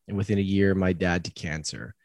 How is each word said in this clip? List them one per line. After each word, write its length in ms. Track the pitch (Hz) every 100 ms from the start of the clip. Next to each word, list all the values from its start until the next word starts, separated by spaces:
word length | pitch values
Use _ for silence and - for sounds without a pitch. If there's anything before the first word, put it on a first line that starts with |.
| -
And 80 | 101
within 220 | - 101
a 40 |
year, 320 | 98 98 98
my 180 | 95 92
dad 320 | 87 90 87
to 60 | 85
cancer. 640 | - 87 78 76 - 58 -